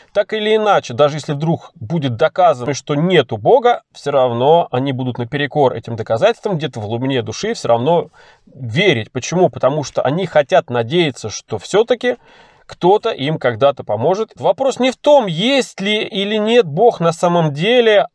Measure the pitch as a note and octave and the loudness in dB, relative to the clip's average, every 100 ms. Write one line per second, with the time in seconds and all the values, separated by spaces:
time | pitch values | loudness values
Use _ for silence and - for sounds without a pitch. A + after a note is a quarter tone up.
0 | _ - G#3 A3 G#3+ A3 G#3+ E3+ - A#2 | _ -4 -2 -2 0 0 2 0 0 0
1 | D3 D3+ - C#3+ D#3+ D3 - - A2 E3 | 2 0 -6 -4 -2 -4 -6 -18 -6 -4
2 | C3+ A#2 D#3 - F3 B2+ B2+ C#3 - D3 | -4 0 -2 2 2 2 -2 -6 -4 -2
3 | F3 F3 B2 A2 A#2+ B3 A#3+ A#3 _ - | 2 2 2 -2 2 4 4 0 _ -10
4 | C#3+ C#3 B2+ A#2 C3+ E3+ - B2+ C#3 B2+ | -2 0 0 2 4 4 2 -2 -4 -4
5 | B2+ A#2+ A#2 C#3+ C#3+ D3 C3+ A#2 A#2 A2+ | -6 -6 -6 -4 -4 0 0 0 -10 -10
6 | A2 A2+ G3+ A3+ G#3+ F3 D3 A#2+ G#2 A#2 | -4 0 0 0 -4 -4 -6 -8 -6 -4
7 | C3 D3 G#2+ - G#3 A#3 - A#2 C3 E3+ | -2 -4 -4 -6 -6 -6 0 0 2 0
8 | - _ - _ _ - B2 A#2+ G3+ A#2+ | -2 _ -20 _ _ -14 -6 0 2 2
9 | G#2+ C3 - F3 F3 A#2+ B2+ C3 - - | -2 -8 -4 0 0 2 -2 -2 -4 -2
10 | B2+ D#3+ F#3+ D3+ C#3+ F3+ - A#2+ A#2 F3 | -2 -2 0 0 2 0 0 -4 -2 0
11 | D#3+ - A2 - - G#2+ - G3 A#3 B3 | 0 -2 -10 -12 -10 -10 -2 0 2 0
12 | B3 B3 _ _ - _ _ - E3+ G#3 | -2 -4 _ _ -20 _ _ -2 2 4
13 | A3+ - C3+ E3 B2 A2 C#3 C3 - G#2+ | 2 -4 -4 0 -2 2 2 2 -4 -2
14 | C#3 A2 A2 - C#3+ G3+ C4+ - B3+ - | 0 -2 -4 -4 -2 0 -2 0 -2 0
15 | D4 D4 G#3 D#3 A3+ C#4 A3+ - G3 G#3+ | 4 4 4 -2 0 0 -2 -6 -4 -2
16 | - G3+ G3 G#3+ G#3+ A#3+ F3 D3 A#3 - | -4 -6 -4 -2 0 2 2 2 2 2
17 | E3 E3 F3+ F3 D#3+ C#3+ F#3+ B3 A3+ G3+ | -2 0 0 2 0 -2 0 2 4 4
18 | - | 2